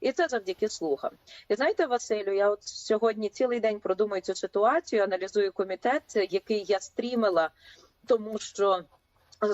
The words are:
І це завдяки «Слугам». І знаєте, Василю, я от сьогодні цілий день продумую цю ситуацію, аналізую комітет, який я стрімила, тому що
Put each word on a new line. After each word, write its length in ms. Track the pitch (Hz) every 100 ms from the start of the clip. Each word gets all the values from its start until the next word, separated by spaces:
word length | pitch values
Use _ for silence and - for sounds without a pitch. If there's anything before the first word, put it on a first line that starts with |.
І 120 | 254
це 160 | 262 339
завдяки 400 | 240 190 185 214
«Слугам». 440 | - 160 139 - - - - -
І 60 |
знаєте, 320 | 208 294 - 320
Василю, 460 | 240 - 208 196
я 180 | 196 202
от 120 | 208
сьогодні 680 | - - - 220 226 214 214
цілий 320 | - 254 240
день 200 | 220 208
продумую 400 | - 185 214 196
цю 120 | -
ситуацію, 680 | 185 190 202 214 302 - 220
аналізую 480 | 196 185 190 208 196
комітет, 500 | - 190 185 240 285 - 220 190
який 340 | 190 - 214
я 160 | 196 196
стрімила, 680 | - - 233 247 214 170 160 - - - _ _ -
тому 320 | 233 214 214
що 440 | - - 202 185 170 _ _ _ _ _ 214